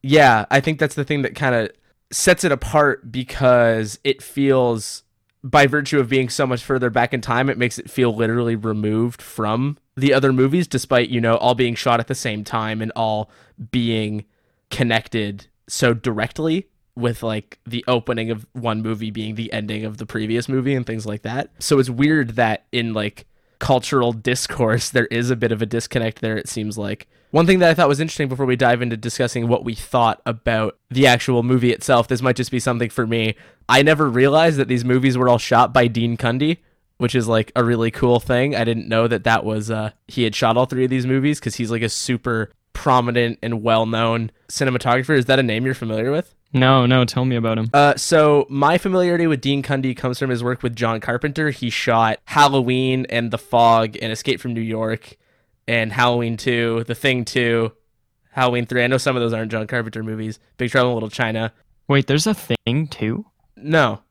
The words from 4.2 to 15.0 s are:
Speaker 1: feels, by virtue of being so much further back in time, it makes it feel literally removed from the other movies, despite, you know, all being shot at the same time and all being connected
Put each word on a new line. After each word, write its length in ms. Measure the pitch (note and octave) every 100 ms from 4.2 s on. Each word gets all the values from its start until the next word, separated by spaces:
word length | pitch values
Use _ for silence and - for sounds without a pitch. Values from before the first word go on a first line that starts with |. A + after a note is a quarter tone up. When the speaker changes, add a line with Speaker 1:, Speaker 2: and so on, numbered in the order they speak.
Speaker 1:
feels, 840 | - - C#3 C3 B2 A2+ - - _ _ _ _
by 240 | C3 D3 C#3
virtue 320 | D3 C#3 D3
of 80 | A#2+
being 200 | C3 B2
so 200 | - C3
much 160 | B2
further 260 | - C3 B2
back 240 | A#2 A#2+
in 60 | C3
time, 280 | A2 A#2+ C3+
it 80 | A#2+
makes 220 | B2 -
it 100 | -
feel 260 | - B2
literally 420 | A2 A2+ A#2 A#2 A2+
removed 680 | A2 G#2+ G#2+ A2 A#2+ A#2+
from 560 | - - G#2+ A2+ C3+ C#3+ _ -
the 160 | C#3
other 200 | C3 C3+
movies, 340 | B2+ C3+ E3 E3+
despite, 440 | B2+ - B2+ A#2+
you 100 | A#2+
know, 160 | A#2 A2+
all 180 | A#2+
being 220 | B2 B2 A#2
shot 240 | C3 A#2+
at 80 | -
the 60 |
same 280 | C3+ B2 G#2+
time 400 | G#2 A#2 A2 A2
and 80 | A2 -
all 340 | A2 G#2+ G#2+ _ _ _ A2+
being 540 | B2+ A#2 A2 G#2+ G#2+ G#2 _ _ _ _
connected 760 | - B2 A2+